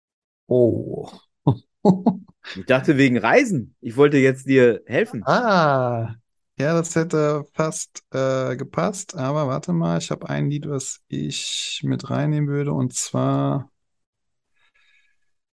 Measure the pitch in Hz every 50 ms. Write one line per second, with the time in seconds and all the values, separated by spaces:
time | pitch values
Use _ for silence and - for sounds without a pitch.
0 | _ _ _ _ _ _ _ _ _ - 127 127 120 113 - 110 - - - -
1 | - - - - _ _ _ _ - 147 117 - _ _ _ _ - 208 190 190
2 | - 240 196 - - _ - _ _ - - 95 92 - 127 131 131 165 151 131
3 | 139 131 123 117 98 113 151 247 285 226 190 131 101 - _ _ - 120 110 131
4 | 147 147 151 139 131 131 131 131 131 135 135 131 123 120 107 - - - 113 156
5 | 220 - - 113 95 139 160 214 254 226 196 180 160 147 139 131 127 123 120 117
6 | 117 120 113 - _ _ _ _ _ _ _ - 135 151 165 165 160 - - 165
7 | 165 170 165 156 151 147 151 147 143 _ _ - 160 160 160 - - - _ -
8 | _ _ - 135 135 131 131 131 131 127 131 123 135 123 - - 170 202 202 190
9 | - - - 170 160 135 147 151 151 127 135 147 - - 175 165 165 170 170 165
10 | 165 - 151 - - - 143 147 147 143 147 147 147 147 147 135 - - - -
11 | _ - - - 143 147 143 - - - - - - - - - 143 135 131 127
12 | 131 131 127 127 143 151 151 151 147 143 143 143 143 143 156 143 127 127 - -
13 | - - - 127 131 135 139 139 139 139 139 135 123 - _ _ _ _ _ _
14 | _ _ _ _ _ _ _ _ _ _ _ _ _ _ _ _ _ _ _ _
15 | _ _ _ _ _ _ _ _ _ _ _